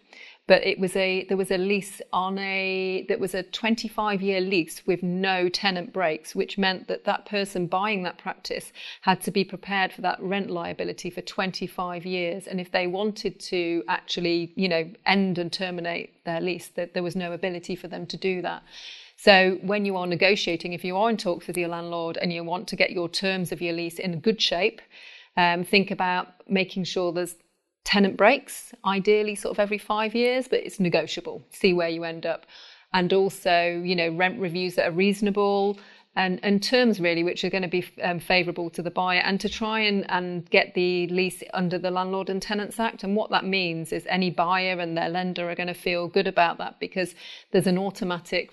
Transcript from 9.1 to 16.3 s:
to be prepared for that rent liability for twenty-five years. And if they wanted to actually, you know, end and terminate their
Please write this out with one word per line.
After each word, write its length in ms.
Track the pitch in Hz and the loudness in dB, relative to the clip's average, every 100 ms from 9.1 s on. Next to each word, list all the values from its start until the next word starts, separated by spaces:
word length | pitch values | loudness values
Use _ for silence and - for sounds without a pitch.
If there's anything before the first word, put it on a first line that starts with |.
| 180 | 2
to 80 | - | 2
be 120 | 196 | 0
prepared 480 | 190 180 - 196 185 | 0 -4 -4 0 0
for 120 | - | 0
that 180 | 185 - | -2 -2
rent 300 | 185 196 185 | -2 -2 -2
liability 580 | 175 175 170 180 165 180 | -6 -6 -6 -6 -6 -8
for 140 | 180 | -10
twenty-five 840 | 180 - 190 - 180 - 180 175 | -8 -4 -4 -4 -8 -6 -6 -6
years. 420 | 175 185 175 190 - | -4 -2 -2 -4 -6
And 140 | 185 | -8
if 120 | 180 | -2
they 140 | 190 180 | 0 0
wanted 540 | 185 214 208 196 - | 0 -2 -2 -6 -6
to 440 | - 180 170 170 - | -4 -2 0 -2 -2
actually, 640 | 180 - - 175 170 165 | -4 -4 -2 0 0 0
you 140 | - 190 | -2 0
know, 220 | 165 165 - - | 0 -2 -4 2
end 320 | 196 190 175 | 4 4 0
and 120 | 170 | -2
terminate 720 | - 185 175 170 170 - _ | -4 -6 -4 -6 -6 -8 _
their 160 | - | -6